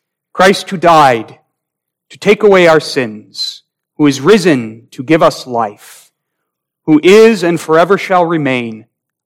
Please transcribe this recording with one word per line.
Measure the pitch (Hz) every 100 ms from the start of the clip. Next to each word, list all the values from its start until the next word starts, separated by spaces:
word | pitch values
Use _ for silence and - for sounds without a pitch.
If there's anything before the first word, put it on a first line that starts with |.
| _ _ _
Christ | - 190 196 -
who | 190
died | 170 160 139 117 107 - _ _ _ _ _ _ _
to | -
take | 196 208
away | 214 190 170
our | 156
sins, | 151 143 117 107 104 - - - _ _ _
who | - 147
is | 127
risen | 143 214 170 135 110 113 _
to | -
give | 127 160
us | 165 - 131
life, | 120 107 104 - - _ _ _ _ _ _ _ _
who | - 151
is | 180 208 220 214
and | 170 165
forever | - 160 175 196
shall | - 180 170
remain | 165 139 127 117 110 - _ _ _